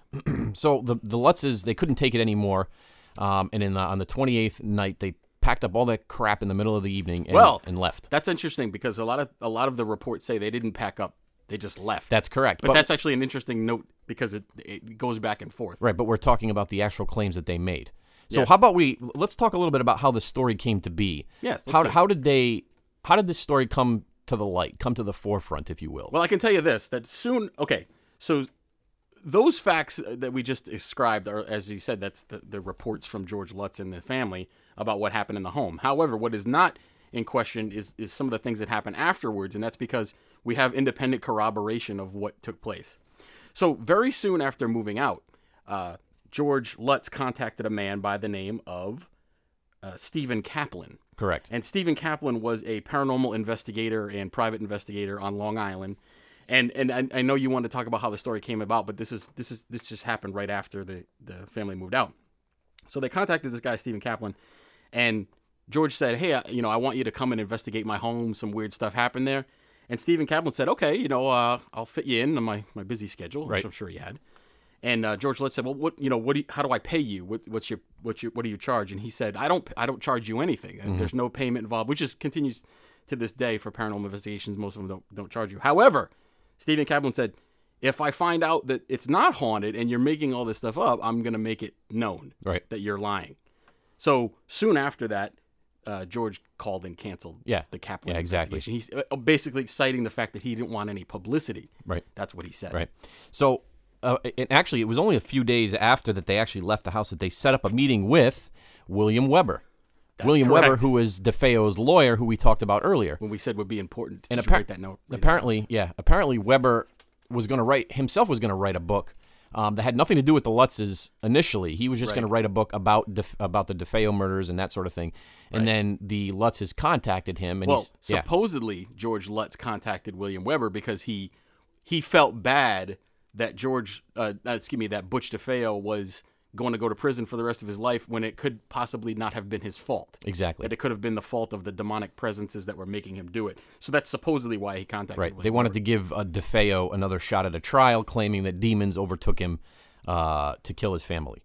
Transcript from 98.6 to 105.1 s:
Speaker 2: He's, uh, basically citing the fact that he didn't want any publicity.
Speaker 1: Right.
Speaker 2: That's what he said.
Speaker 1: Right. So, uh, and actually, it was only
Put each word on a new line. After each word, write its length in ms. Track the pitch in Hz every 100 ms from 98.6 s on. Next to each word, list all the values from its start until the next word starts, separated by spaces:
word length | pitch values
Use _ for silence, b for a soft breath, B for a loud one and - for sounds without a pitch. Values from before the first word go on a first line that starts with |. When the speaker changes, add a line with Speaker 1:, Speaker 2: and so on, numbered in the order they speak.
| -
Speaker 2:
He's, 300 | 117 - 135 -
uh, 40 | 139
basically 500 | 120 151 147 131 120
citing 360 | - 135 127 110
the 40 |
fact 220 | - 110
that 100 | 101
he 120 | 120 113
didn't 140 | 123
want 180 | 107 104
any 140 | 98
publicity. 640 | - 104 95 147 - 90 - _ -
Speaker 1:
Right. 200 | 87 - -
Speaker 2:
That's 180 | 98
what 120 | 90 87
he 60 |
said. 200 | - 92
Speaker 1:
Right. 140 | 82 82 - B B B
So, 320 | - 139 - _ - _ -
uh, 160 | 123 127 123 -
and 100 | 127
actually, 280 | 139 180 127
it 60 | 110
was 100 | 120
only 180 | 208